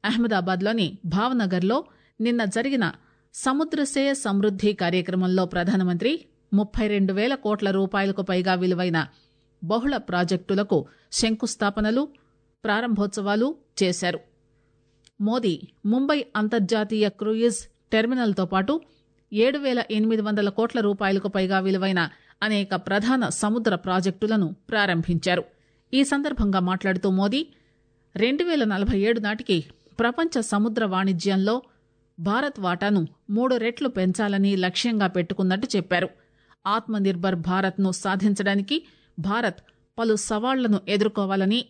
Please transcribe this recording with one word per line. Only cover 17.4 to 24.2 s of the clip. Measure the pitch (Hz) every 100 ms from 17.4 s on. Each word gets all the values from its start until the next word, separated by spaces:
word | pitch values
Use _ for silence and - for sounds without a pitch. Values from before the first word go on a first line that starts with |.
| 233 208 - _ _
టెర్మినల్తో | 220 226 254 233 196
పాటు | 180 190 196 320 - _ _ _ _
ఏడు | 208 240 285
వేల | 277 247 -
ఎనిమిది | 214 220 226
వందల | 214 208 208
కోట్ల | 202 226 247
రూపాయలకు | 208 196 196 196 196
పైగా | 196 185 190
విలువైన | 190 190 190 185 160 - _ _
అనేక | 214 208 196
ప్రధాన | 185 190 196 220 262 208
సముద్ర | - 208 233 226
ప్రాజెక్టులను | 180 190 185 185 185